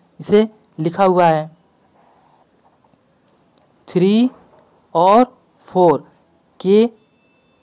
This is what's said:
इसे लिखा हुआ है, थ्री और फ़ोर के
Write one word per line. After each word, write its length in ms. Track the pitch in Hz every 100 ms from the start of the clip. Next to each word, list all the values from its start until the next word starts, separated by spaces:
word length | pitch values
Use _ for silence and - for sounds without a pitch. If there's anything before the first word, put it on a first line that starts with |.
| _ -
इसे 280 | - 208 220 - _ -
लिखा 260 | 165 180
हुआ 220 | 190 180 170
है, 240 | 156 156 _ _ _ _ _ _ _ _ _ _ _ _ _ _ _ _ _ _ _ _ _ _ _ -
थ्री 420 | 175 190 214 254 - _ _ _ _ _
और 300 | 165 185 220 254 _ _ _ -
फ़ोर 380 | 185 175 139 - _ _ _ _ -
के 280 | 180 208 233 - _ _ _ _ _ _